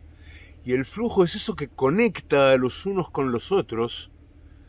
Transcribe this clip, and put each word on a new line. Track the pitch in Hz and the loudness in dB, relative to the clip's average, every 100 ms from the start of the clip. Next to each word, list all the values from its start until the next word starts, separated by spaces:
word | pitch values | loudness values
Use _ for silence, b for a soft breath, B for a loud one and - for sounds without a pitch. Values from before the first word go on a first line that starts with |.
| - b b b b b | -20 b b b b b
Y | 123 | -4
el | 127 | -2
flujo | 131 196 233 202 | -2 -4 -2 2
es | 170 208 | 2 0
eso | - | -8
que | 165 143 | -8 -8
conecta | - 135 190 233 - - 143 135 | -2 0 2 0 -2 -2 4 6
a | 131 | 4
los | 127 - 196 | 2 -4 -6
unos | 190 - | -4 -4
con | - 135 | -4 -2
los | 117 - | -2 -2
otros | 392 - 113 117 - - - - - b b | -2 -2 -4 -4 -6 -18 -20 -20 -20 b b